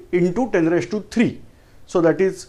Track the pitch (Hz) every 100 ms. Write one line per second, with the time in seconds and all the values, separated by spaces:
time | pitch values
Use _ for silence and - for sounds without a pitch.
0 | - 180 175 180 254 185 160 170 175 214
1 | 196 - 233 - - - - - - 190
2 | 165 156 190 190